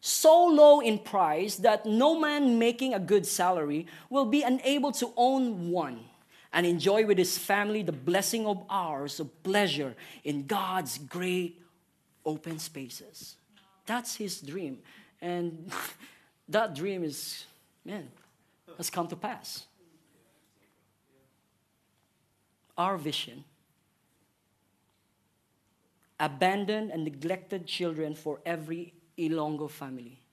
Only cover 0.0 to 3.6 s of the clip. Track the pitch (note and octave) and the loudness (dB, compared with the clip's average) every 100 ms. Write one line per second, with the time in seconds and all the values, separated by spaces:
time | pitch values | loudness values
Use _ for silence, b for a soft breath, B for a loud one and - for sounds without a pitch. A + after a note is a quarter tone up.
0 | - - D#4+ E4 F4 D4+ D4 D4 A#3 G#3+ | -2 4 8 10 8 10 12 10 8 0
1 | - G3+ E3 D3+ G3+ F#3+ G#3 G#3+ A3 G#3+ | -2 0 2 2 -2 2 4 4 2 4
2 | C4+ D#4+ D4+ D4 C#4 A#3 A#3 A#3+ C4 G#3+ | 4 4 0 2 2 4 2 2 -2 -2
3 | E3 G#3 D3 - F3+ F#3 | 2 2 2 0 2 2